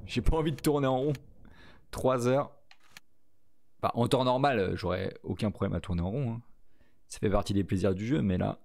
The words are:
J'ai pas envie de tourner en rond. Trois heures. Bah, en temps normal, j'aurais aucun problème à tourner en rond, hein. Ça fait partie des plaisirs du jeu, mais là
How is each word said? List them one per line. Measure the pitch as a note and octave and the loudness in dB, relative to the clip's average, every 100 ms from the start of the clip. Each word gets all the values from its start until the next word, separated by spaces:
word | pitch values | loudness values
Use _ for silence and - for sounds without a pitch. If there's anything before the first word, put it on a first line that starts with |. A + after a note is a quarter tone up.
| - | -4
J'ai | - | -2
pas | A2 D#3+ | 0 2
envie | D#3 | 2
de | C#3 | 0
tourner | - D3 C3+ | 2 2 2
en | C3 | 2
rond. | C#3+ C#3 - - - - - - - | 0 -2 -8 -20 -20 -20 -20 -20 -12
Trois | - C3 B2+ A#2+ | -2 2 2 2
heures. | C3 - - - - - - - - - - - - - - | 2 0 -8 -20 -20 -20 -20 -20 -20 -20 -20 -20 -20 -20 -6
Bah, | - | -4
en | - A#2+ | 0 2
temps | B2+ | 2
normal, | B2+ B2+ C#3+ B2 F#2 F2+ | 4 4 4 2 0 0
j'aurais | F2+ F2+ F#2+ - | -2 -2 -4 -8
aucun | - F2 A2 | -8 -2 -2
problème | - G2 F2 | -2 -2 -2
à | |
tourner | - F2 | -2 -2
en | F2 | -2
rond, | A#2 C3 | -2 -4
hein. | A#2 - - - - - - - | -6 -10 -20 -20 -20 -20 -20 -18
Ça | - | -4
fait | A2 | 0
partie | G2+ G2 | 2 2
des | G2 F#2 | 0 0
plaisirs | G2 G2 | 0 0
du | F#2 A2 | 0 0
jeu, | C3 | 0
mais | G#2 F#2 | 2 2
là | G2 - | 0 -4